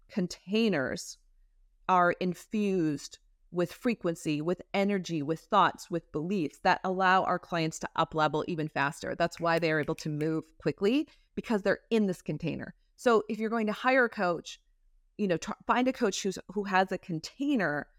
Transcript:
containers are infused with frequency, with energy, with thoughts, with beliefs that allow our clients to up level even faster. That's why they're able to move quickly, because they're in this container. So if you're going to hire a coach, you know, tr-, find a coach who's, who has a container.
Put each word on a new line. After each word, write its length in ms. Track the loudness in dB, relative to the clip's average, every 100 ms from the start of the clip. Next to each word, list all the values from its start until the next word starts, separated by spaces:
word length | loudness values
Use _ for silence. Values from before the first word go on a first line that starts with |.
| _
containers 1080 | -4 -4 -6 -2 2 2 2 -2 -4 -10 -16 _ _ _ _ _ _ 2
are 220 | 4 4
infused 1040 | 2 -2 -4 -4 -2 2 2 0 -2 -8 -18 _ _ _
with 200 | -4 -4
frequency, 680 | -2 -2 0 -2 -2 -2 -2
with 200 | -2 -4 -4
energy, 480 | 0 0 0 -2 -4
with 180 | -2 -6
thoughts, 500 | 0 4 4 0 -6
with 220 | -8 -6
beliefs 480 | -6 -2 -2 -2 0
that 180 | 2 2
allow 400 | 0 0 4 4
our 160 | 2 -2
clients 400 | -2 -2 -2 -4
to 100 | -6 -2
up 180 | -2
level 300 | 2 2 0 -2
even 200 | -4 -4
faster. 480 | -2 -2 -4 -6 -2
That's 240 | -2 0
why 200 | 0 2
they're 200 | 2 0
able 160 | 0 -4
to 140 | -4
move 340 | -2 -2 -2 -6 -4
quickly, 500 | -4 0 2 2 0 _ _ -10
because 260 | -2 0
they're 180 | 2 0 _
in 160 | 2 2
this 160 | -2
container. 540 | -6 -4 -4 -6 -10 -16 _ -2
So 260 | 2 2 2
if 100 | -4
you're 100 | -2
going 180 | -2 -2
to 60 |
hire 320 | 0 2 4 2
a 40 |
coach, 500 | 0 0 0 -6 -18 _ _ _ _ _ -4
you 100 | 0
know, 100 | 0
tr-, 140 | -2 -6 0
find 220 | 2 2
a 60 |
coach 280 | 2 -2 0
who's, 160 | -4 -6 -8
who 160 | -6 0
has 260 | 2 2
a 60 | -2
container. 920 | -6 -8 -8 -6 -2 0 0 -4 -8